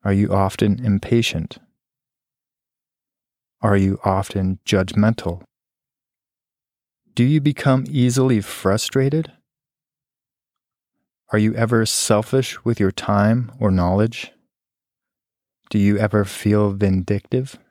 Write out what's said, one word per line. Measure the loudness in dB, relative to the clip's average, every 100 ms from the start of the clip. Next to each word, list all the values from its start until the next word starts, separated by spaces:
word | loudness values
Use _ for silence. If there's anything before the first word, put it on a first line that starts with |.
Are | 0
you | 0 2
often | 0 0 0 0 0 0
impatient? | -2 0 0 0 -6 -8 -14 _ _ _ _ _ _ _ _ _ _ _ _ _ _ _ _ _ _ _ _
Are | 0 2
you | 2 0 -2
often | -2 -4 -4 -4 -4 -2
judgmental? | -2 0 0 0 0 -6 -8 -14 _ _ _ _ _ _ _ _ _ _ _ _ _ _ _ _ 0
Do | 2
you | 2
become | 0 0 0 0 0
easily | 0 2 2 2 0
frustrated? | -2 -4 0 0 0 0 0 -2 -4 _ _ _ _ _ _ _ _ _ _ _ _ _ _ _ _ _ _ _ _
Are | 0
you | 0
ever | 0 0 2 0
selfish | -4 0 0 2 -2 -2 -6
with | -4 0
your | 0
time | 0 -2 2 2 2 -2 -4
or | 0
knowledge? | 2 2 0 0 -4 -16 _ _ _ _ _ _ _ _ _ _ _ _ _ _
Do | 0
you | 2 2
ever | 0 0
feel | -2 -2 0 2 2
vindictive? | 0 0 0 0 -4 -2 -4 -4 -14 _